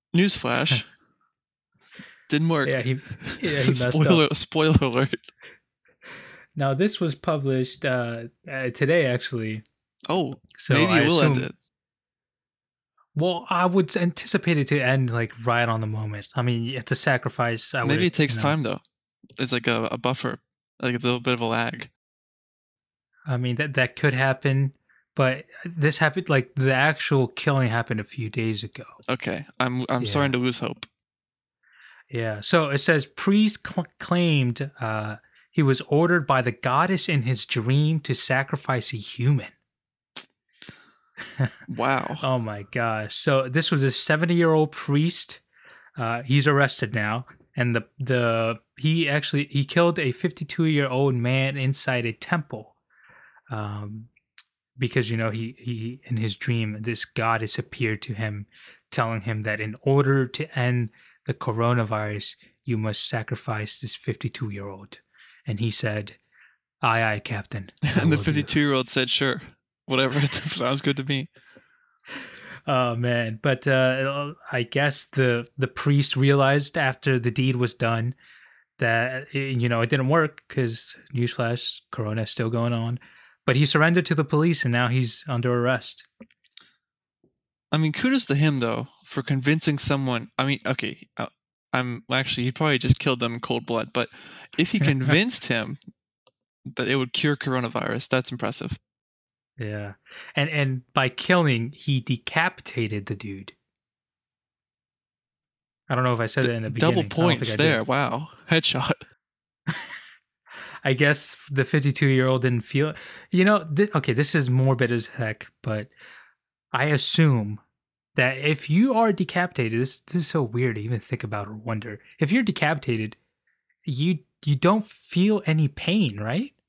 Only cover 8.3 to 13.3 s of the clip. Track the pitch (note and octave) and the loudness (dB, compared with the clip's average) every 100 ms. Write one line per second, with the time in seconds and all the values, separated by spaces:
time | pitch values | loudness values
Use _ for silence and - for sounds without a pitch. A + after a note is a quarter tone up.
8.3 | - E3 C3+ B2+ A#2 C#3+ E3+ C3+ B2 - | -16 -12 -6 -6 -2 2 4 4 0 -2
9.3 | A#2+ A2 G#2+ - _ _ - - F3+ D#3 | -6 -4 -6 -10 _ _ -12 -4 -2 -2
10.3 | - _ - - C#3 F3+ F3 D3+ E3+ D3 | -6 _ -10 0 4 4 4 4 4 4
11.3 | B2+ - - _ _ _ _ _ _ _ | 2 -2 -8 _ _ _ _ _ _ _
12.3 | _ _ _ _ _ _ _ _ D3 F3 | _ _ _ _ _ _ _ _ -2 0